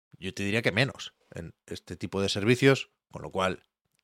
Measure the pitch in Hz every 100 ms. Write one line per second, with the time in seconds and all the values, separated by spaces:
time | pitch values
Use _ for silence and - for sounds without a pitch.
0 | _ - 92 - 101 110 113 95 135 -
1 | - - _ - 82 - - 85 - 90
2 | 92 98 98 104 104 123 135 135 - _
3 | _ - 76 95 92 - _ _ _ _